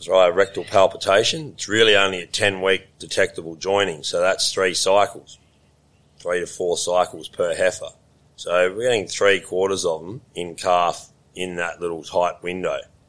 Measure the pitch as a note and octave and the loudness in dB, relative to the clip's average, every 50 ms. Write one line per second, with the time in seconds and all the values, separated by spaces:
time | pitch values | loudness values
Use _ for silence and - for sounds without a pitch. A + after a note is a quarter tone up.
0 | - E2 F#2 F#2 F#2 F2 F2 F#2+ G2 - - F#2+ E2+ - G2+ G2 F#2+ F2 - - | -4 2 4 6 6 6 4 2 0 0 0 -10 -8 0 4 4 4 4 2 -2
1 | - G2 F#2+ G#2 A#2 - - - D3+ - - - - F#2+ G#2 A2+ A2+ A2 G#2 G2 | 0 2 4 4 4 2 -2 -4 -8 -12 -12 -12 -6 -2 2 4 4 6 6 4
2 | G2 F#2+ F#2+ F2+ E2+ - - - A2 G2+ G2 F#2 F#2 F#2+ F#2+ F#2 - _ _ - | 4 2 0 -4 -8 -8 -4 0 0 0 0 2 2 2 2 0 -2 _ _ -18
3 | F#2 D#2 - G#2 F#2+ F2 - - E2 E2 E2 D#2 - F#2+ G2 G2+ G2+ F#2 D#2+ D2 | -12 -6 0 0 0 0 -2 -8 -12 -12 -12 -8 -4 0 2 2 2 0 -2 -6
4 | - - - F2 F2 F#2 F#2 - - - - G2 F#2+ F#2 E2+ - - F#2+ G2 G2+ | -8 -4 -2 0 2 2 2 0 -2 -2 0 0 0 0 0 0 0 2 4 4
5 | G2 - - C#2+ - - - _ _ _ _ _ _ _ _ _ _ _ _ _ | 2 2 -2 -14 -20 -20 -20 _ _ _ _ _ _ _ _ _ _ _ _ _
6 | _ _ _ _ - F2 F2+ F2+ E2+ - - - F2+ F2 E2+ - - F2+ F2+ F2+ | _ _ _ _ -6 -4 -4 -4 -4 -6 -8 -6 -2 -2 -2 -2 -2 0 2 0
7 | F2+ - - E2 D#2 - - - F2+ E2+ D#2+ E2+ F#2 F#2 - - - - - _ | 0 0 -2 -16 -16 -14 -4 -4 -2 -2 0 0 0 0 0 -2 -12 -14 -16 _
8 | _ _ _ _ _ _ _ - - E2+ F2 F2+ F2+ F#2 F#2+ G#2+ A#2+ B2+ A#2+ G#2+ | _ _ _ _ _ _ _ -14 -6 -2 2 2 2 2 0 -2 0 0 2 0
9 | F2+ - - - G2+ G2+ G2 F2+ D#2+ - F2 F2+ F#2+ G2 F#2+ F2+ F2 F2 D#2+ D#2+ | 0 -4 -2 2 4 4 4 4 0 -4 -2 0 0 0 0 0 0 -2 -2 -2
10 | E2 F2+ A2+ - _ _ - E2+ F2 E2+ E2 - - F#2 F2+ F2 F2 E2+ D#2 - | -6 -12 -14 -14 _ _ -10 -8 -8 -8 -8 -4 0 2 4 4 4 2 0 -4
11 | - - _ _ _ _ - F#2+ F#2 F#2 F2 E2+ E2+ E2 D2 E2 F2 E2+ E2+ D#2+ | -10 -20 _ _ _ _ -10 -8 -8 -6 -4 -4 -4 -6 -6 -6 -6 -6 -6 -8
12 | D2 - F#2+ F#2 F2 E2+ E2 - - F2 F2+ F#2 F2 E2 C#2+ C#2 - _ _ _ | -10 -4 0 0 0 0 -2 -6 -8 -8 -6 -4 -4 -4 -4 -4 -8 _ _ _
13 | _ | _